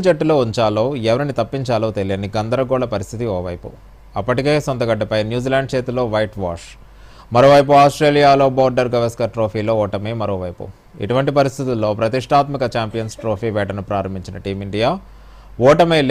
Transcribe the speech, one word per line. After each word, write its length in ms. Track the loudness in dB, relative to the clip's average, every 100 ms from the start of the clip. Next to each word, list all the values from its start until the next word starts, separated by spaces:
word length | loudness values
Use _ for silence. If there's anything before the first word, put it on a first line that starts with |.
| 2
జట్టులో 300 | 2 2 2
ఉంచాలో, 400 | 2 0 0 2 0 0 0
ఎవరిని 220 | 0 0 -4
తప్పించాలో 500 | -4 -4 -2 -2 -2 -2
తెలియని 300 | -4 -4 -4 -4
గందరగోళ 480 | -2 -2 0 -2 -2
పరిస్థితి 320 | -4 -6 -6 -4 -4
ఓవైపు. 340 | -6 -8 -12 -18 -20 -20 -12 -8
అప్పటికే 340 | -2 -2 2 0 0
సొంత 180 | -4 -2
గడ్డపై 300 | -2 -2 -2 -2
న్యూజిలాండ్ 400 | -4 -2 -2 0
చేతిలో 300 | -4 -4 -4 -2
వైట్ 220 | -2 -2 -4
వాష్. 240 | -6 -6 -12 -20 -20 -20 -20 -20 -2 4
మరోవైపు 380 | 8 8 6 6
ఆస్ట్రేలియాలో 640 | 6 4 2 4 4 6 4 2
బోర్డర్ 340 | 2 2 0 0
గవస్కర్ 380 | -2 -2 -6 -2
ట్రోఫీలో 400 | -4 -2 -2 0
ఓటమి 300 | 0 -4 -6 -6
మరోవైపు. 440 | -4 -4 -6 -10 -16 -18 _ -12 -2
ఇటువంటి 260 | 0 0 0
పరిస్థితుల్లో 500 | 0 -2 -4 -2 -2 0
ప్రతిష్టాత్మక 640 | -2 -2 0 0 0 -2 -4 -2
ఛాంపియన్స్ 420 | -4 -6 -8 -8
ట్రోఫీ 280 | -4 -4 -2 -2
వేటను 280 | -4 -6 -4
ప్రారంభించిన 480 | -4 -4 -8 -10 -10 -8
టీమిండియా 460 | -8 -6 -2 -2 -2 -8 -20 -20 -20 -20 2 4
ఓటమే 300 | 6 6 4 4